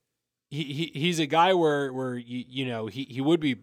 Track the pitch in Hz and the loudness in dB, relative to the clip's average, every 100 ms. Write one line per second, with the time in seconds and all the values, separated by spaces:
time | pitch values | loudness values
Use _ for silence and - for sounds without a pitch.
0 | _ _ _ _ _ 143 143 143 170 139 | _ _ _ _ _ -8 -6 -6 -6 -2
1 | 175 165 147 156 180 180 156 143 135 131 | 0 0 2 4 6 6 4 2 0 -4
2 | 131 123 120 123 120 131 127 113 110 120 | -6 -6 -8 -10 -8 -6 -4 -4 -6 -8
3 | - 120 139 170 147 117 | -8 -2 2 4 2 -2